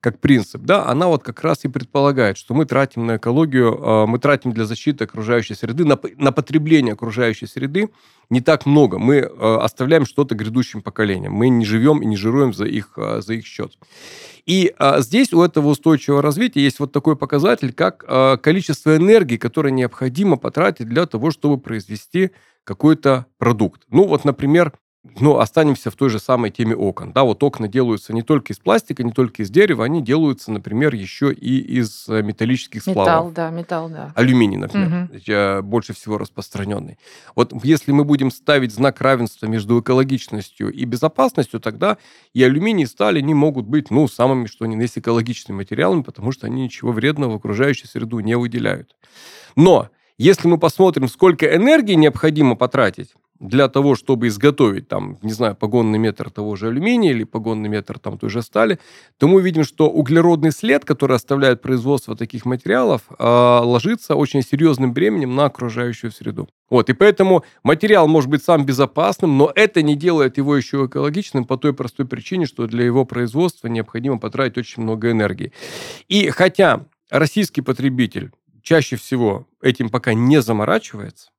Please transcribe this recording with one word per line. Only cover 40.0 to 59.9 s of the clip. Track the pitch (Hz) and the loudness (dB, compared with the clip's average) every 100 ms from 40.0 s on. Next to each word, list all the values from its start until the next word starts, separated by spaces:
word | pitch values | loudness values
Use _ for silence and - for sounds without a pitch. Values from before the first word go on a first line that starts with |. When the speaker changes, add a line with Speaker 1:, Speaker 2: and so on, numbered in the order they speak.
| 135 131 - 107 95 _ 104 | 0 -2 -6 -12 -12 _ -10
Speaker 1:
и | - 123 | -8 -8
безопасностью, | 117 156 - 262 - 127 110 | -2 -4 0 -2 0 -4 -6
тогда | 117 113 190 208 _ _ _ | -8 -4 -4 -4 _ _ _
и | 123 | 2
алюминий, | 127 143 208 214 | 4 4 0 0
и | 135 | -2
сталь, | - - 170 | -2 0 0
они | 139 | 0
могут | 151 151 135 107 | 2 2 0 -2
быть, | 151 - | -4 0
ну, | 120 143 | 0 0
самыми, | - 123 131 113 | 2 0 0 -4
что | - 113 | -8 -6
ни | 110 | -4
на | |
есть, | 120 - | -4 -4
экологичными | 113 117 113 117 - 98 | -2 -2 -2 -8 -10 -12
материалами, | 98 107 175 180 | -8 -2 0 0
потому | 127 - 120 | -4 -8 -8
что | 135 110 | -8 -8
они | 127 | -8
ничего | 127 - 120 | -8 -6 -6
вредного | 113 131 151 131 | -2 -2 -2 -4
в | 107 | -6
окружающую | 107 104 139 139 - | -6 -2 -2 -2 -8
среду | 117 113 113 | -12 -8 -6
не | 107 120 | -2 -2
выделяют. | 120 120 107 - - _ _ - - - - - | -2 -4 -6 -6 -10 _ _ -20 -20 -20 -8 4
Но | 175 160 - _ _ _ | 6 6 2 _ _ _
если | 131 190 170 | 4 4 2
мы | 170 | 2
посмотрим, | 165 - 185 151 131 | 0 2 2 2 -4
сколько | - 190 170 151 160 | 2 2 4 2 2
энергии | 233 320 214 | 4 4 4
необходимо | 175 156 - 156 151 139 113 | 4 4 2 -2 2 2 2
потратить | 123 - 110 - - _ _ _ | -2 0 0 -2 -18 _ _ _
для | 95 123 139 | -4 0 0
того, | 139 143 127 | 2 2 0
чтобы | - 127 120 | 0 -2 0
изготовить, | 101 139 143 120 98 98 | 2 2 4 2 0 -6
там, | 98 98 95 | -8 -8 -10
не | 107 | -10
знаю, | 110 117 95 | -4 -4 -4
погонный | 107 120 113 107 | -2 0 0 0
метр | 110 101 - | -2 -4 -12
того | - 104 98 | -10 -10 -8
же | 107 | -6
алюминия | 123 196 240 196 | -4 -2 0 2
или | 123 | 0
погонный | 107 113 110 110 107 | -4 -6 -6 -6 -4
метр, | 107 101 - | -6 -8 -12
там, | - 101 | -12 -8
той | 110 | -8
же | 107 | -6
стали, | 117 104 220 180 - - _ _ | -4 0 2 0 -6 -20 _ _
то | 143 | 4
мы | 190 | 4
увидим, | 185 160 | 4 0
что | 147 - 156 | -2 2 0